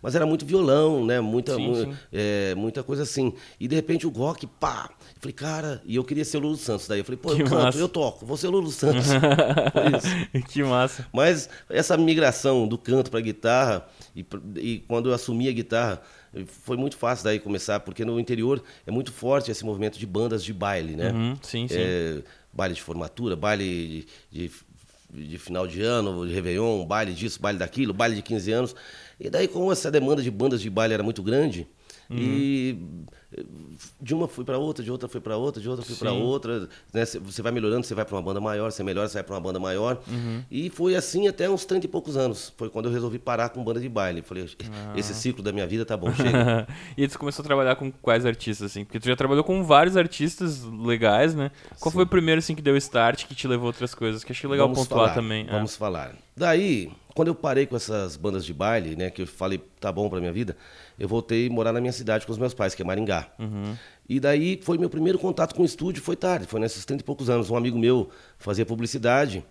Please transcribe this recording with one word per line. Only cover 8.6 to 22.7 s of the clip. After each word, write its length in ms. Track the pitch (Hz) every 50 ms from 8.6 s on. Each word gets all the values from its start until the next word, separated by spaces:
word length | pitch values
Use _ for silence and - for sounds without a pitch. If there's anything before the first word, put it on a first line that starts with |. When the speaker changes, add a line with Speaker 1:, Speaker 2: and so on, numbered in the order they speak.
| 175 156
Speaker 1:
Santos." 380 | 131 - - 147 143 127 123
Speaker 2:
<laughs> 680 | 143 139 135 143 147 143 156 151 117 139 160 - 139 -
Speaker 1:
Foi 240 | 151 - - 143
isso. 500 | - - 185 185 175 175 - - 135 123
Speaker 2:
Que 140 | - - 143
massa. 460 | 143 135 123 123 127 131 - - 123 -
Speaker 1:
Mas 380 | - 120 143 170 180 151 - - - - -
essa 300 | _ - - 156 - 180
migração 680 | 160 165 160 160 160 156 131 120 - - 139 135 127 113
do 100 | 107 117
canto 320 | 113 - - 127 135 127 127
pra 100 | - 113
guitarra, 680 | 113 110 104 - - 113 120 127 135 123 104 87 - - - - - - _
e 80 | 85 90
pr-, 180 | _ - 98 - 98 101
e 260 | 80 80 117 117 95 -
quando 220 | - 117 117 120 127
eu 60 | 123
assumi 340 | 117 - - 117 117 127 135
a 20 |
guitarra, 520 | 123 113 107 - 113 113 120 113 92 - - - - - - _ - - 95
foi 320 | 90 - - - - 127
muito 200 | 120 135 143 -
fácil 260 | - - 120 123 120 -
daí 160 | 110 107 104
começar, 400 | - 101 101 - - - 104 104
porque 260 | - - 92 - 113
no 140 | 113 117 117
interior 420 | 117 - 123 113 110 123 139 127 - - - - _
é 60 | -
muito 200 | 107 123 131 131
forte 380 | 117 - 110 123 139 143 135 120
esse 160 | 107 - 110
movimento 320 | 110 107 95 107 107 -
de 80 | - 110
bandas 380 | 101 90 101 113 120 110 107 85
de 100 | 92 107
baile, 420 | 90 101 101 101 90 80 80 78
né? 140 | 78 87 95 113
Speaker 2:
Uhum, 220 | 113 113 117 135 139
sim, 260 | - - - 117 120
sim. 80 | 127 - 90
Speaker 1:
É, 420 | 90 92 90 87 85 82 78 73 67 - - _ _ _ -
baile 220 | - 95 92